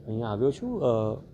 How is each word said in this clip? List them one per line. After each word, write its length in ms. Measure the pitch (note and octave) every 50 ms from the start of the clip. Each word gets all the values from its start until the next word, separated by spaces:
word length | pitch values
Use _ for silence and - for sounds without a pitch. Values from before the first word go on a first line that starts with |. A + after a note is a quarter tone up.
| -
અહીંયા 220 | A2+ A2 A2+ A#2 A2
આવ્યો 220 | G#2 G#2 B2+ C#3
છું. 320 | C#3 - A#3+ B3 B3 G3
અ, 380 | C#3+ B2 A2+ A2 A2 G#2+ A2+ - - -